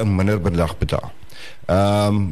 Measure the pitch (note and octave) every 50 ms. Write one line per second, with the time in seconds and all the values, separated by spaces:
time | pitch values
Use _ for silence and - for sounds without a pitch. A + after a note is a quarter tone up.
0 | A2 G#2 G2 F#2 F#2+ G2+ G#2+ G#2 D#2+ G2+ E2+ E2+ E2+ D#2 - - - C#2+ - -
1 | - - - - - - - - - - - - - - F2 F#2+ G2+ G2+ G2+ G#2
2 | G#2 G#2 G#2 G#2 G2+ F2